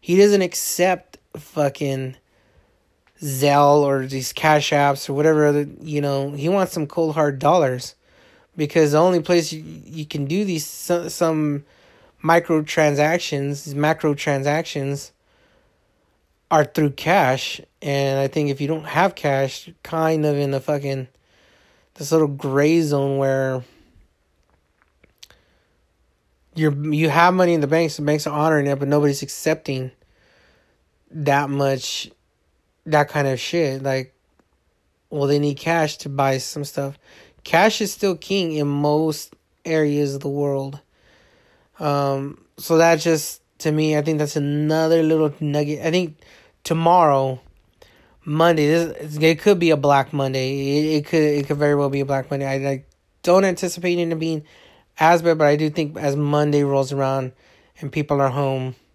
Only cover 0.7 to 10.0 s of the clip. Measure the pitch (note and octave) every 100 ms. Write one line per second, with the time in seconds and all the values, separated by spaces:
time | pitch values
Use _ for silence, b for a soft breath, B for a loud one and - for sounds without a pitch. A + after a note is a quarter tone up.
0.7 | - F#3 F3+ _ - _ - - - D3
1.7 | - C#3+ C3+ C3 C3 _ _ _ _ _
2.7 | _ _ _ _ _ D3 C3+ C#3+ C#3+ C#3+
3.7 | D3 C#3+ C3+ C3 C3+ C3 - D#3 D3+ C#3+
4.7 | D3 C#3+ C#3 - C#3 D#3 D#3 D3+ D3 D3
5.7 | C#3 D#3+ D3 C#3+ C#3 C#3 D3 D3 G3 F#3
6.7 | - D3 - E3 D#3 D3 C#3 C#3+ F3+ C#3+
7.7 | B2+ - - b b b b b - D3
8.7 | E3+ D3+ D3+ F3 F3+ D#3 F3 D#3+ D#3 D#3+
9.7 | D#3 C#3+ D#3+